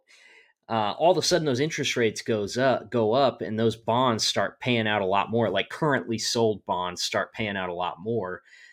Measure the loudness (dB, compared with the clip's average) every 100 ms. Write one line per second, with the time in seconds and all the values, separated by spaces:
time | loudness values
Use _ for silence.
0 | _ -20 -20 -20 _ _ -4 0 0 2
1 | 4 4 2 2 2 0 0 -2 -4 2
2 | 0 0 -2 -2 -2 0 0 0 -2 0
3 | 2 4 2 0 -6 0 0 0 0 2
4 | 2 2 0 0 -2 -2 0 0 2 0
5 | 2 0 2 0 0 0 -4 -2 0 0
6 | 0 -4 -2 2 2 0 -4 -4 -4 -6
7 | -4 -2 -4 -4 -6 -4 -4 -2 -4 -4
8 | -4 -4 -4 -8 -14 -20 -20